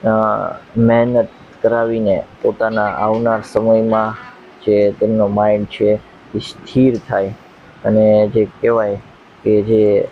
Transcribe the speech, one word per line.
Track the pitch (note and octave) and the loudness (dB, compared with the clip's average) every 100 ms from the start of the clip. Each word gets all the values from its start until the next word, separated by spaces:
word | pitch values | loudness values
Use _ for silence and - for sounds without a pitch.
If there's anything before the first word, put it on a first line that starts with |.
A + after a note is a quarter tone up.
| A2 | 0
અ, | A2 A2 G#2+ F#2 - - - | 0 0 -2 -6 -10 -10 0
મહેનત | A#2 A#2 A#2+ B2 A2 - - - | 2 2 2 0 -2 -6 -20 -4
કરાવીને | A2+ A#2 A2+ A2+ G#2+ F#2+ - - | -2 0 -2 -2 0 -2 -4 -6
પોતાના | A#2 G#2+ A2 A2 G#2 | -4 -2 -4 -2 -4
આવનાર | F#2 G#2+ A2 A#2 A2+ | -2 -2 0 0 -2
સમયમાં | G#2+ G#2+ A2+ A2+ A2+ A2 A2 A2+ - - - - - | -2 -2 2 2 2 0 -2 -6 -16 -20 -20 -8 0
જે | G#2 G#2 G2 | 2 2 0
તેમનો | G#2+ A2 G2+ | -2 0 0
માઇન્ડ | G#2 G#2 G#2 G2+ | 0 0 0 -4
છે | - G#2 G#2+ - - - - | -2 0 0 -4 -20 -10 -10
એ | |
સ્થિર | - - - B2+ C3 A2+ - | -10 -18 -6 0 2 0 -4
થાય | G2 G2 A2+ - - - - G#2 | -4 -4 -8 -20 -20 -20 -8 -2
અને | A2 G#2+ G#2+ G#2+ | 2 4 4 2
જે | A2 G#2 | 0 -2
કહેવાય | - A#2 A#2 G#2 G2 - - - - | -2 -2 0 -2 -6 -10 -20 -20 -8
કે | G#2+ G#2+ | 0 0
જે | G#2 A2 G#2 G2+ - | 2 2 4 2 -2